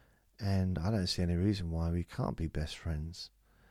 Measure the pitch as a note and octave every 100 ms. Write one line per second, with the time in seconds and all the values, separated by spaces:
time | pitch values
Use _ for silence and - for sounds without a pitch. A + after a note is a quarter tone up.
0 | - _ _ - G2 F#2+ F#2 E2+ F2+ A2
1 | F2+ - F2 F2 G2+ G2 E2+ E2 E2+ E2+
2 | E2+ - - - D#2+ D2+ D2+ - F2+ D2+
3 | D#2+ F2 - _ _ _ -